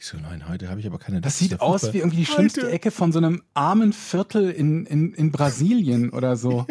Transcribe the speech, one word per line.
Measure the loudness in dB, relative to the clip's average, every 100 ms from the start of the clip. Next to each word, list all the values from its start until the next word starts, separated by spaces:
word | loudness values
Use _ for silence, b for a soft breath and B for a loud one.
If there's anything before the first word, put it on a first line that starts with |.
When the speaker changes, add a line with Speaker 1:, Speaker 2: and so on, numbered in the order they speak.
Speaker 1:
Ich | -16
so, | -14
"Nein, | -12 -12 -10
heute | -8 -8
habe | -8
ich | -8
aber | -8
keine | -6 -4
Speaker 2:
Das | -2
Speaker 1:
Lust, | 0
Speaker 2:
sieht | 0
Speaker 1:
der | 0
Speaker 2:
aus | 0 2
Speaker 1:
Fußball." | 0
Speaker 2:
wie | 0
irgendwie | 0 0
die | 0
schlimmste | 4 2 2
Speaker 1:
"Heute." | -4
Speaker 2:
Ecke | -2 -2
von | 0 2
so | 2
einem | 2 0 -4
armen | -2 2 4 4
Viertel | 0 -2 -4 0 0 0
in, | 2 0 0 0
in, | 0 0
in | 0 0
Brasilien | 2 0 2 2 2 2 2 0
oder | -2 -2 0
so. | 0 -2 -2